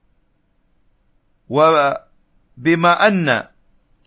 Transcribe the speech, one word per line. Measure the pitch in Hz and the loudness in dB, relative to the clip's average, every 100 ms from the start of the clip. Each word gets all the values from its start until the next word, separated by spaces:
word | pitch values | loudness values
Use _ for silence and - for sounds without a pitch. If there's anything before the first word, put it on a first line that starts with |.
| _ _ _ _ _ _ _ _ _ _ _ _ _ _ - | _ _ _ _ _ _ _ _ _ _ _ _ _ _ -6
وبما | 143 160 156 143 - - _ _ _ _ - 139 165 175 170 208 | 0 2 2 -2 -4 -12 _ _ _ _ -8 -4 0 0 2 0
أن | 190 151 113 - _ _ _ _ _ | 0 -2 -4 -6 _ _ _ _ _